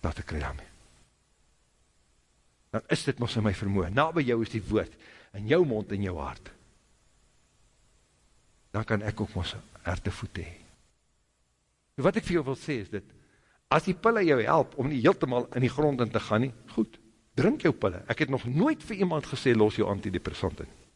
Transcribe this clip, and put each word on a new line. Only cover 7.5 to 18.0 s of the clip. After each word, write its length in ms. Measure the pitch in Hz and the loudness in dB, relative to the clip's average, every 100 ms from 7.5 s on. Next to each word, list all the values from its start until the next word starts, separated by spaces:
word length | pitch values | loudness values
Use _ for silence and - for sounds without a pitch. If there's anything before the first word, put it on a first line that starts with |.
| _ _ _ _ _ _ _ _ _ _ _ _ | _ _ _ _ _ _ _ _ _ _ _ _
Dan 100 | 107 110 | -6 -2
kan 160 | 107 104 | -2 -2
ek 160 | - | -4
ook 140 | 101 95 | -4 -4
mos 160 | 85 - - - - | -6 -8 -16 -12 -6
harte 240 | 90 - | -4 -4
voete 320 | - - - | -8 -10 -10
hê. 160 | 80 85 - _ _ _ _ _ _ _ _ _ _ _ _ | -10 -14 -20 _ _ _ _ _ _ _ _ _ _ _ _
So 80 | - | 0
wat 160 | 143 196 | 0 0
ek 80 | - | 0
vir 140 | 175 | -2
jou 60 | 135 | -2
wil 80 | 135 | -6
sê 220 | - 135 | -6 -6
is 80 | 98 | -6
dit, 160 | 104 - - _ _ _ _ _ | -10 -10 -20 _ _ _ _ _
as 160 | 151 - | 2 2
die 80 | |
pille 300 | 175 226 226 180 | 0 2 4 4
jou 140 | 135 | 4
help 320 | 110 156 131 - | 6 4 2 0
om 80 | 127 | -2
nie 80 | 143 | 4
heeltemal 420 | 120 196 143 123 123 | 4 4 2 0 -2
in 80 | 127 | 0
die 80 | 123 | 0
grond 320 | 127 151 131 | 2 0 2
in 80 | 117 | 0
te 120 | 107 | -2
gaan 260 | - 107 131 | 0 2 0
nie, 60 | - - | -4 -10
goed, 240 | - - - - _ _ - | -2 -2 -4 -20 _ _ 0
drink 240 | 135 294 | 2 2
jou 80 | 175 127 | 0 0
pille. 240 | 104 87 | -2 -4